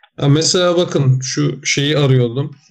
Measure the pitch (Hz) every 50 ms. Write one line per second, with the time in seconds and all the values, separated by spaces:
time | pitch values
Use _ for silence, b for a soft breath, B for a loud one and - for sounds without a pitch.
0 | b b _ - 127 143 143 156 160 156 - 185 180 175 175 175 180 170 - 175
1 | 135 131 131 127 - - - 151 147 143 143 - - - - - 139 143 151 147
2 | 147 135 131 127 123 120 117 131 143 147 - - _ _